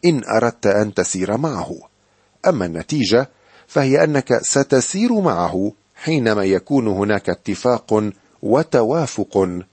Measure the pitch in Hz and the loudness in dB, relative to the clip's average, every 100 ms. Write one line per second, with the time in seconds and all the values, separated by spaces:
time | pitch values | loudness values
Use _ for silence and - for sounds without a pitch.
0 | 175 151 110 110 117 113 104 101 107 98 | 2 0 0 0 0 0 0 2 0 -2
1 | 90 95 92 107 156 120 - 85 - _ | -2 -2 -2 -2 -4 -6 -8 -12 -16 _
2 | _ _ _ _ - 160 90 82 - 156 | _ _ _ _ -2 0 -2 -6 -6 -2
3 | 104 110 135 _ _ - _ - 135 139 | 2 2 0 _ _ -20 _ -2 2 2
4 | 165 143 - 117 - - 139 135 120 190 | 2 0 0 -2 0 0 2 2 0 -2
5 | 233 226 180 87 87 92 101 - _ - | 0 0 0 0 -2 -2 -6 -8 _ -12
6 | - 160 113 107 98 95 - 139 113 95 | -2 0 2 2 2 0 0 0 0 0
7 | 101 101 - 87 - 98 123 120 - 107 | 0 -2 -2 -6 -4 -4 0 -2 0 -2
8 | 107 98 _ _ 110 123 160 131 113 156 | -2 -8 _ _ 0 0 2 0 2 0
9 | 156 - 98 104 95 90 90 | -2 -4 -4 0 0 -4 -12